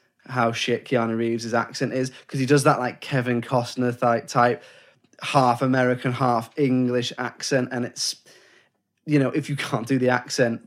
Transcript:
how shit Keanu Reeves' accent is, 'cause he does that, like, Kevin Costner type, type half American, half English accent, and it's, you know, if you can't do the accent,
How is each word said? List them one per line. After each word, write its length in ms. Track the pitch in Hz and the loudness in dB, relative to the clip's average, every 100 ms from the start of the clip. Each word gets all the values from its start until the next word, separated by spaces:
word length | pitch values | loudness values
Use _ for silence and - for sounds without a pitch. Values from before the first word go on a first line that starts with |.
| _ _ - | _ _ -8
how 240 | 127 117 | -2 0
shit 320 | 117 - 120 | 0 -2 -4
Keanu 320 | - 123 113 113 | -2 -2 0 -2
Reeves' 360 | 117 117 113 | -2 -2 -2
accent 380 | 117 113 - 131 | -2 -2 -4 -4
is, 200 | 131 131 - - | -2 -6 -8 -10
'cause 100 | 139 | -4
he 80 | 127 | 2
does 160 | 143 | 4
that, 140 | 151 135 | 4 2
like, 220 | 123 - | 0 -6
Kevin 400 | - 135 123 120 | -4 -2 0 -2
Costner 580 | 117 127 117 - 123 120 | 0 -2 -2 -2 -2 0
type, 300 | 120 117 - | 0 0 0
type 340 | 131 120 113 - - - _ _ - | 2 2 2 -6 -20 -20 _ _ -14
half 400 | - 143 127 120 | -2 4 4 4
American, 500 | 135 131 127 123 131 | 2 2 2 0 -2
half 380 | 120 127 117 110 - | 0 0 0 -2 -2
English 560 | 139 127 127 123 117 - | 0 2 2 0 -2 -6
accent, 500 | 123 - - 135 123 | -8 -8 -2 -2 -2
and 120 | 127 | -4
it's, 320 | 120 - - - _ - _ _ _ _ _ _ - | -6 -6 -8 -8 _ -20 _ _ _ _ _ _ 0
you 120 | 147 | 2
know, 120 | 131 | 2
if 180 | 156 143 | -2 -4
you 60 | 143 | -6
can't 300 | - 123 117 | -4 -4 -2
do 120 | 135 | 0
the 100 | 123 | 2
accent, 520 | 123 - - 120 117 | 0 0 0 0 -2